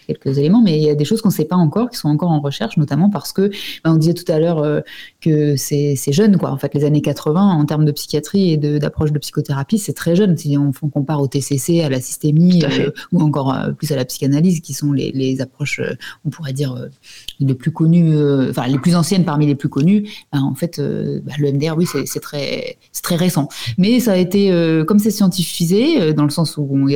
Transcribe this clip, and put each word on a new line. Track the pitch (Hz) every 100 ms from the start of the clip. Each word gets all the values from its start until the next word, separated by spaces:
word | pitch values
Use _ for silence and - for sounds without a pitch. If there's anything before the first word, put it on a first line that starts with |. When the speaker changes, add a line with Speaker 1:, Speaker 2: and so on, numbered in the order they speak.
| -
Speaker 1:
quelques | 151 139 139
éléments, | 147 226
mais | 214 156
il |
y | 151
a | 147
des | 147
choses | 220
qu'on | 202
ne |
sait | - 151
pas | 180
encore, | 160 - 120
qui | -
sont | 147
encore | 147 175
en | 156
recherche, | 143 143 220 -
notamment | 143 147 202
parce | 190 -
que, | - 202 202 - -
ben, | 165
on | 160
disait | 160
tout | 170 -
à | 156
l'heure, | 165 160
euh, | 151 151 - - - _
que | 165 151 147 139
c'est, | - 143 147 139
c'est | -
jeune, | 143 220 185
quoi. | 135
En | 139
fait, | 143
les | 143 147
années | 151
quatre-vingts, | 147 143 156 160 202
en | 165 147
termes | 151 151
de |
psychiatrie | 143 - 226 214 202 185
et | 156
de, | 147 147
d'approche | 151 - 156
de | 151
psychothérapie, | - - 127 135 139 220
c'est | -
très | - 170 170
jeune. | 208 156
Si | 147 143
on, | 143 131
on | 147
compare | 147 135 151
au | 139
T | 143
C | 135 139
C, | - 170
à | 151
la | 131
systémie, | - - 151 151 180 175
Speaker 2:
Tout | 143
à |
fait. | 131 139
Speaker 1:
euh, | - -
ou | 175
encore, | 151 147 135
euh, | 123 -
plus | 139 156
à | 135
la | 127
psychanalyse, | - 139 143 180 165
qui | -
sont | 135 147
les, | 135 -
les | 131 131 131
approches, | 127 - 143 -
euh, | 131 135 - -
on | 156
pourrait | 131 147
dire, | 131 139
euh, | 123 131 139 - - - -
les | 135 131
plus | -
connues, | - 160 175 165 151
euh, | 143 139 131
enfin, | 127 120
les | 139
plus | 175 175
anciennes | 160 196 160
parmi | 147 147
les | 139
plus | 147
connues, | 139 156 214 208 - -
ben, | 143
en | 139
fait, | 131 170 160
euh, | 139 104 107 143 139
bah, | 143
le | 143
M | 139
D | 160
R, | 156
oui, | 175
c'est, | 139 135
c'est | -
très, | - 147 135 131 - - _
c'est | -
très | - 170
récent. | 180 160 139 - - 117
Mais | 190 247
ça | 240
a | 185
été, | 180 202 196
euh, | 175 165 160 156
comme | 208
c'est | 220
scientifisé, | 202 190 175 165 - 165 196 285 311
euh, | 156
dans | 151 147
le |
sens | 156 156 -
où | 139
on, | 139 135